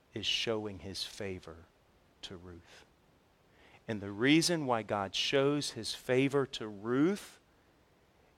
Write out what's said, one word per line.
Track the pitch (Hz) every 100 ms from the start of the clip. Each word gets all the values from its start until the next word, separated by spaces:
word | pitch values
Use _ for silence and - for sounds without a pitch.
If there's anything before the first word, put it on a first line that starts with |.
| _
is | 110 98
showing | - - 107 107 95
his | 98 90
favor | - - 101 92 - 80 85 _ _ _ _ _
to | - 92
Ruth. | 90 85 - - - _ _ _ _ _ _ _ - - -
And | 107
the | 101
reason | 101 127 156 165 170 135
why | 117
God | 104 104 98 -
shows | - 139 139 147 135
his | 117 107
favor | - - 127 135 143 127
to | - 110
Ruth | 101 110 127 160 208 - - _ _ _ _ _ _ _ _ _